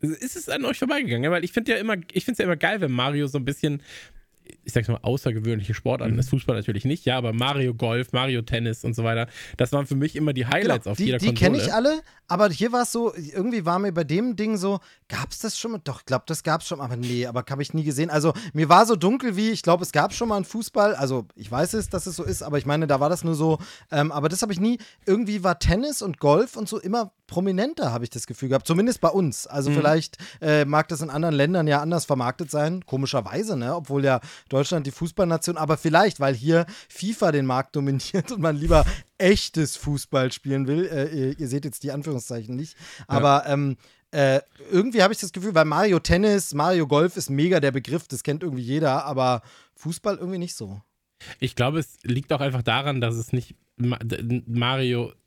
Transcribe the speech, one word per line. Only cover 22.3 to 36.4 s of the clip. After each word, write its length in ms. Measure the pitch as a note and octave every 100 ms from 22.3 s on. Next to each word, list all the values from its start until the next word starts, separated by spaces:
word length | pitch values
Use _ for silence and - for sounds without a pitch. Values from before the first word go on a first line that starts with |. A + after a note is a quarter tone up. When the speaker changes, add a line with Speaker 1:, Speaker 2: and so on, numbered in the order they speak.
| F3+
Speaker 3:
aber 160 | D3+ D3
ich 80 | C#3
meine, 200 | D3+ D3+
da 100 | C3+
war 80 | D3
das 140 | F3
nur 120 | E3+ D3+
so, 220 | D#3+ D#3 - - -
ähm, 180 | D3 D3+
aber 160 | D3 D3+
das 140 | F#3+
hab 80 | A3
ich 100 | F3
nie, 180 | A3 A#3+ - _ -
irgendwie 360 | G#3 G#3 G#3
war 140 | F3+ F3
Tennis 420 | - F#3 D4 -
und 160 | G3+ -
Golf 380 | C#3+ D#3 B3 A3+
und 120 | G#3
so 100 | G#3+
immer 320 | F#3 A#3 G#3+ _ -
prominenter, 640 | F3 G3 F#3 C4 E4 C#3
hab 100 | A#2
ich 80 | A#2+
das 160 | A#2 -
Gefühl 220 | A#2 C3
gehabt, 180 | C3+ -
zumindest 320 | E3+ A#3 -
bei 80 | E3
uns. 380 | F#3+ D#3 - -
Also 220 | C#3+ C#3
Speaker 1:
Mhm. 40 |
Speaker 3:
vielleicht, 420 | D3 D3 D#3+ - - F3 -
äh, 240 | D#3 D3+
mag 220 | C#3+ D3+ D#3+
das 120 | D#3
in 80 | D#3
anderen 240 | D3 E3
Ländern 320 | C#3+ D3 F3+ D3+
ja 120 | C#3+
anders 240 | D#3 E3+ -
vermarktet 440 | C3+ A#2+ - D#3
sein, 340 | D3 D3+ F#3 -
komischerweise, 720 | C3 C3+ C#3 G2 C3+ A3 D3
ne, 180 | A#2+
obwohl 300 | E3+ C3+ C#3
ja 160 | C#3 B2+ - - -
Deutschland 380 | C3+ C#3+ E3+ C3+
die 40 |
Fußballnation, 640 | - E3 - F3 D#3+ F3 E3
aber 200 | D#3 D#3
vielleicht, 420 | E3 E3 G#3 -
weil 160 | C#3
hier 320 | B2